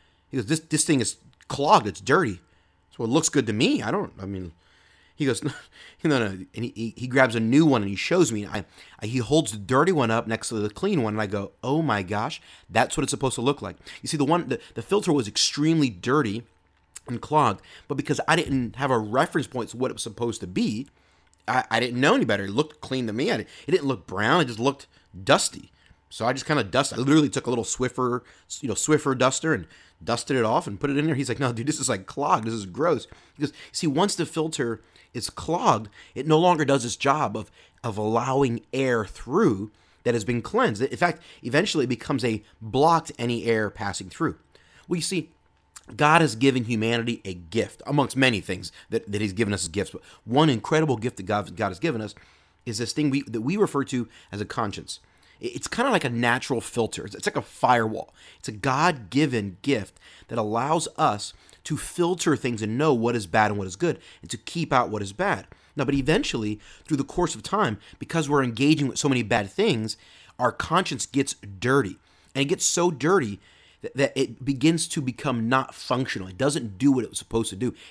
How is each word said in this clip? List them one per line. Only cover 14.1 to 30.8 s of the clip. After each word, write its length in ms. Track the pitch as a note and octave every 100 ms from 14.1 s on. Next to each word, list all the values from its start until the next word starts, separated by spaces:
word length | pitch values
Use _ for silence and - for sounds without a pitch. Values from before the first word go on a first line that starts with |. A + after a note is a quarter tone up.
| D3+
the 80 |
one, 240 | C#3 E3+ -
the, 120 | B2+ -
the 80 | -
filter 300 | - G3+ F3+
was 160 | D3 G#2
extremely 600 | - - - D#3 D#3+ C3+
dirty 540 | F2+ A#2+ D3 A2+ A2 - _ _ _ _ - -
and 140 | A#2
clogged, 420 | - D3+ B2 G2 - - -
but 100 | C#3
because 240 | C#3+ C3+ -
I 80 |
didn't 400 | E3 - C3 A#2
have 160 | G#2 C#3
a 80 | A#2+
reference 480 | G#2+ B2 E3 - -
point 240 | B2 G#2+
to 60 | A#2+
what 160 | B2+
it 20 |
was 80 | -
supposed 380 | A2+ G#2 A#2+ -
to 80 | F2+
be, 400 | G2+ A3+ A2 C#3 _ _ _ _ _ -
I, 160 | B2+ -
I 80 | A2+
didn't 220 | B2 B2
know 160 | D3 C4
any 80 |
better. 220 | A#2+ G2+ G2
It 40 |
looked 300 | A2 D3+ -
clean 260 | - C3 A2+
to 60 |
me. 180 | G#2+ F#3
I 60 | A2
di-, 100 | G#2 - -
it 20 |
didn't 160 | E3+ C#3
look 220 | A2+ -
brown. 320 | F#2+ A2 E3+
It 60 | C3
just 120 | A2
looked 300 | C3 C3+ - _ _ F2+
dusty. 480 | F#2+ F3+ - - - _ _ _ _
So 160 | - A2+
I 60 |
just 140 | C3+ -
kinda 180 | D3
dust-, 280 | G2 B2 -
I 40 | A2+
literally 320 | C3+ D#3 C#3+
took 180 | C3+ A#2+
a 40 |
little 140 | A#2+
Swiffer, 580 | G2+ - B2+ - B2+ B2 - - _ -
you 80 | B2
know, 60 |
Swiffer 420 | F#2+ - D3+ C#3+ B2
duster 360 | C3 - D#3+
and 140 | A#2 D#2+ - - _
dusted 340 | E2+ A#2 - C3
it 80 |
off 220 | A2 C#3 -
and 120 |
put 120 | G2+